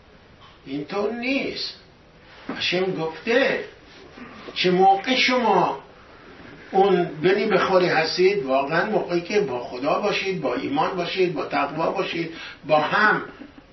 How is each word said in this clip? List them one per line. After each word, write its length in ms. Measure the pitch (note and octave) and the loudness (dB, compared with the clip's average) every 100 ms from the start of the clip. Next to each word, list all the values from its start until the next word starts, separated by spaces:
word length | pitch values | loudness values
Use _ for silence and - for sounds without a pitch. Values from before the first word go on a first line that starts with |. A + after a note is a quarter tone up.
| - - - - - - C3+ | -20 -20 -20 -20 -20 -20 -10
اینطور 480 | C#3+ D3+ F#3+ A3 | -10 -6 -4 -4
نیست. 600 | A#3+ B3+ C4+ - - - - - - - - - - - - | -4 -2 -2 -4 -8 -10 -12 -20 -20 -20 -20 -20 -20 -12 -6
هشم 340 | - F3+ F#3+ | -2 0 -2
گفته 720 | D3+ D#3+ - - B3 C4 - - - - - - - - - - | -2 -6 -6 0 2 2 -2 -8 -16 -20 -20 -20 -20 -20 -18 -14
چه 180 | - F3+ | -2 2
موقع 440 | F3+ F#3+ G3 - B3+ | 6 6 6 2 2
شما 640 | - B3+ A3+ F3+ D#3+ - - - - - - - - - - | 2 2 4 2 2 -4 -12 -20 -20 -20 -20 -20 -20 -20 -2
اون 320 | F#3+ G3 F3+ | 4 4 4
بنی 420 | E3 D3+ E3+ G#3+ A3 | 0 0 2 2 2
بخوری 420 | F#3 - F#3 F3 | 2 4 4 4
هستید، 580 | D3+ D#3+ - F#3 G#3 C3+ | 2 0 2 2 2 0
واقعاً 400 | C3+ C#3+ E3 G#3+ | 0 0 0 0
موقعی 360 | F#3 - F3 | -2 0 -4
که 180 | - G#3 | 0 -2
با 240 | C3 B2 | 0 -4
خدا 360 | - B2 C#3+ F#3+ | -8 -6 -2 0
باشید، 420 | G#3 - G3 F3+ | 0 -2 -2 -4
با 140 | C3+ - | -2 -4
ایمان 400 | - D3 - F3+ | -2 -2 -2 -2
باشید، 380 | E3+ F#3+ F3+ | -4 0 0
با 120 | D3+ - | 0 -4
تقوا 460 | D3 D#3 D#3 F3+ | -2 -2 -2 -2
باشید، 420 | G3 F3+ E3+ D#3+ - - - C#3 | -2 -4 -4 -6 -10 -16 -12 0
با 120 | D3+ | 2
هم، 420 | D3+ F#3+ G#3+ - - - - - - | 2 2 2 2 -4 -16 -20 -20 -18